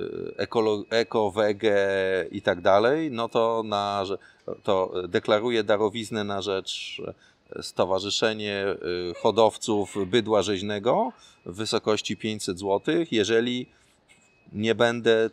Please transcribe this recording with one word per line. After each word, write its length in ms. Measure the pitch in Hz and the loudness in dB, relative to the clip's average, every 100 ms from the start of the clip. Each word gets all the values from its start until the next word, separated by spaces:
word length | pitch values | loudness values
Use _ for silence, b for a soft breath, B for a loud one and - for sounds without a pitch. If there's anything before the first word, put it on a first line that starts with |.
| - 50 50 - | -6 -8 -8 -6
ekolo-, 460 | 101 117 110 104 - | -2 0 2 0 0
eko, 420 | 113 113 117 107 | -2 0 0 0
wege 440 | 98 107 101 110 101 98 98 95 95 - | 2 0 2 2 2 2 0 0 0 -2
i 100 | 98 | -2
tak 200 | 104 90 | -2 0
dalej, 500 | 95 98 117 156 156 | 4 6 4 2 -2
no 180 | 117 117 | -4 -2
to 340 | 120 113 113 110 | 2 2 0 -2
na, 400 | 104 101 101 95 | -2 0 -2 -2
że, 120 | 92 B B - - | -6 B B -14 -6
to 300 | - 95 92 90 90 | 0 0 0 -4 -2
deklaruję 560 | 107 - 107 120 113 | -2 2 2 2 0
darowiznę 600 | 104 104 107 117 107 113 | 2 2 2 -2 -6 -4
na 180 | 101 101 | -4 -4
rzecz, 600 | 98 95 - - - - - | -2 -4 -4 -10 -10 -12 -12
e, 60 | - b b _ - | -14 b b _ -14
Stowarzyszenie, 1000 | - - 92 95 101 - 113 107 104 101 98 | -6 -2 0 0 -2 0 0 0 -4 -2 -2
e, 100 | - 82 87 87 - | -4 -4 -4 -6 -2
Hodowców 840 | 117 104 107 - - 104 95 104 92 | 0 4 4 2 -2 -2 -2 -4 0
Bydła 340 | 117 104 107 | 0 2 0
Rzeźnego 680 | 92 95 104 104 113 170 240 B B B - | 0 -4 -4 -2 0 0 -2 B B B -14
w 100 | 92 | -8
wysokości 640 | 110 110 - 107 - 110 | -4 0 0 0 -2 -6
pięćset 420 | 107 104 - 90 | -6 -6 -6 -4
złotych, 520 | 98 98 - 170 160 | 0 0 0 0 0
jeżeli 580 | 113 101 113 123 123 123 b b b _ _ _ _ - | 0 2 2 2 -2 -8 b b b _ _ _ _ -12
nie 220 | 101 110 110 | -2 0 4
będę 540 | 117 120 117 113 113 | 2 4 4 4 2